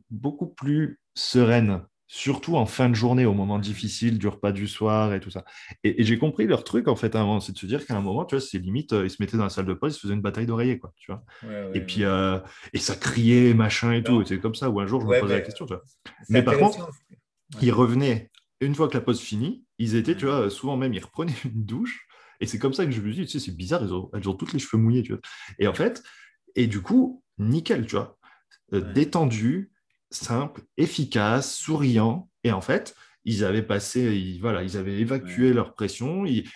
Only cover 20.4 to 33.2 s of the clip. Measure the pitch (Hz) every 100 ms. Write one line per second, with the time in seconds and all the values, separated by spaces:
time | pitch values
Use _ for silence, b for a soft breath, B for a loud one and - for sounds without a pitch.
20.4 | 123 135 135 131 131 113 - - 165 123
21.4 | 127 113 104 120 240 - - b b b
22.4 | 110 104 139 135 165 117 104 131 175 143
23.4 | - 85 90 170 104 90 95 104 95 92
24.4 | - 143 - 113 113 123 110 107 B B
25.4 | B - 104 - 196 247 B B B B
26.4 | _ - 113 101 90 247 254 - _ -
27.4 | 104 156 - 135 110 101 - - b b
28.4 | b b _ 98 87 101 147 175 147 110
29.4 | 113 175 196 _ _ _ _ - - 120
30.4 | 147 - - - - - 120 113 104 123
31.4 | 139 - - 156 139 113 110 143 - _
32.4 | 117 95 - 175 - b b b